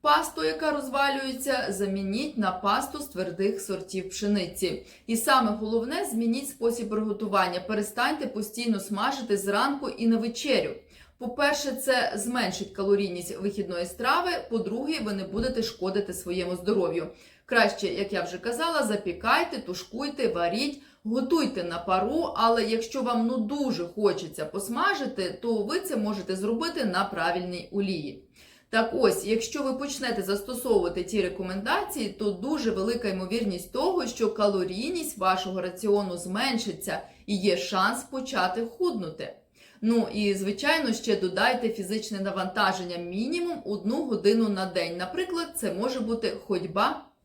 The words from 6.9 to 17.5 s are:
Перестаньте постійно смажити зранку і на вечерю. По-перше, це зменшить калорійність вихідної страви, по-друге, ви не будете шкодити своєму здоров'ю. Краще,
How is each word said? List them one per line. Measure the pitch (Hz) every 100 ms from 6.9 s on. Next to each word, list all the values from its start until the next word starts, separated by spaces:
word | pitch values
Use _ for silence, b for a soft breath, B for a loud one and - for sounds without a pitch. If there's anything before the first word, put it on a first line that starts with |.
| 214 214 202 214 196 180 180
Перестаньте | 185 214 202 - 269 302 269
постійно | 208 208 - 233 202
смажити | - 202 240 269 226 202
зранку | 196 202 269 277 262
і | - 226
на | 226
вечерю. | 226 - 294 240 117 - - B B _
По-перше, | 240 254 285 294 277
це | - - 247 - 202
зменшить | 240 247 196 185 196
калорійність | - 196 202 196 175 170 156
вихідної | 196 202 175 175 180
страви, | - 240 330 359 339 -
по-друге, | 226 185 226 302 302
ви | 214
не | 196
будете | 190 202 254 247
шкодити | 214 - 190 196 202
своєму | 180 180 180 175 180
здоров'ю. | 175 220 170 165 156 B B B
Краще, | -